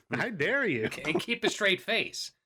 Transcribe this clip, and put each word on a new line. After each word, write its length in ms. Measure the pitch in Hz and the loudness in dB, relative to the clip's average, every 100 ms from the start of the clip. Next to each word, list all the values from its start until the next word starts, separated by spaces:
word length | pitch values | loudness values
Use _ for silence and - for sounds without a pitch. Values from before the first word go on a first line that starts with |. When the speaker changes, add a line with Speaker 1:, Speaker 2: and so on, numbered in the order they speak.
Speaker 1:
<laughs> 100 | - | -6
I 180 | 135 214 | -2 -2
dare 360 | 185 160 277 233 | 0 0 2 2
you. 240 | 120 110 - 151 | 0 -2 -2 -2
Speaker 2:
And 140 | 170 | -2
keep 240 | - 233 | 0 0
a 60 | 214 | 0
straight 320 | - 202 170 | 2 2 2
face. 500 | - 220 104 - - | 2 0 0 -6 -10
Speaker 1:
<laughs> 40 | - | -12